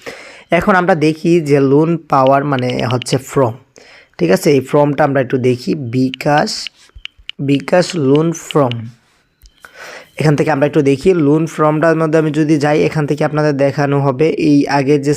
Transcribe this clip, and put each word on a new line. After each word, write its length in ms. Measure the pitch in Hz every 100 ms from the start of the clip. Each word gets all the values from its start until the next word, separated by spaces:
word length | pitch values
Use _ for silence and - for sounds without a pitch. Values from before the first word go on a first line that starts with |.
| - - - - _
এখন 240 | 170 214
আমরা 200 | 185 175
দেখি 460 | 170 151 156 170 170
যে 200 | 147 143
লোন 360 | 135 139 165 165
পাওয়ার 480 | - 143 131 139
মানে 360 | 147 135 123 131 123
হচ্ছে 260 | 123 - 135
ফর্ম, 340 | - 143 120 117 _ - - - _ -
ঠিক 120 | 175
আছে? 200 | 185 165
এই 100 | 139
ফর্মটা 440 | 131 147 147 139
আমরা 160 | 151 139
একটু 180 | 131 135
দেখি, 360 | 127 123 190
বিকাশ, 960 | 165 123 127 131 - 151 147 214 - - - _ - - _ - -
বিকাশ 580 | 139 139 - 180 175 180
লোন 360 | 135 147 165
ফর্ম। 540 | 160 - 156 127 120 113 - _ _ _ _ - _ - - - - - -
এখান 120 | 143 147
থেকে 120 | 156
আমরা 120 | 139 143
একটু 100 | 160 139
দেখি, 200 | 135 190 180 143
লোন 160 | 160 160
ফর্মটার 420 | - 151 156 165 160
মধ্যে 180 | 160 160
আমি 80 | 156 147
যদি 140 | 151 156
যাই, 140 | 147 156 151
এখান 160 | 156 147
থেকে 120 | 147 151
আপনাদের 260 | 151 151 139
দেখানো 320 | 139 131 143 143 139
হবে 200 | 127 160 - 151
এই 80 | 143 143 143
আগের 220 | 135 147
যে 60 | 139